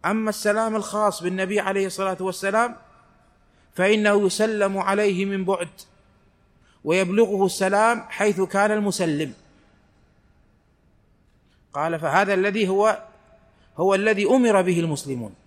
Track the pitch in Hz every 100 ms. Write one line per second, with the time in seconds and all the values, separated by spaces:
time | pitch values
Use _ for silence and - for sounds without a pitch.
0 | 165 220 214 208 214 208 226 220 202 208
1 | 208 - 175 185 190 208 190 196 190 180
2 | 190 185 185 180 196 214 240 233 - _
3 | _ _ _ _ _ _ _ - 190 220
4 | 208 208 196 - 220 214 196 196 190 202
5 | 208 180 196 196 190 185 180 - - _
6 | _ _ _ _ _ _ _ _ - 180
7 | 180 202 220 202 190 - 190 196 220 233
8 | - - 208 185 185 196 208 214 202 185
9 | 170 147 147 - _ _ _ _ _ _
10 | _ _ _ _ _ _ _ _ _ _
11 | _ _ _ _ _ _ _ 139 160 165
12 | 156 160 196 190 202 202 190 190 220 -
13 | - - _ _ _ _ _ - 185 196
14 | 214 202 202 262 240 202 180 170 165 143
15 | 139 127 107 95